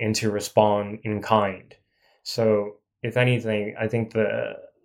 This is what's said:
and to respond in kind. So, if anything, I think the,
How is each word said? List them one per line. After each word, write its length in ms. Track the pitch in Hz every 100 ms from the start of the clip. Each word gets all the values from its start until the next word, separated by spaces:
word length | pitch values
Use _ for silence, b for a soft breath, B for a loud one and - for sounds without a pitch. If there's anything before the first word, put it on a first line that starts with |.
and 120 | 110 107
to 140 | 110
respond 680 | 104 - - 107 104 101 107
in 200 | 110 104
kind. 520 | - 110 101 92 - - _ _ _ _
So, 520 | - - 110 104 101 - _ _
if 140 | 117 123
anything, 580 | 123 120 110 107 104 -
I 80 | 110
think 240 | 117 110
the, 440 | 113 104 113 55 - - _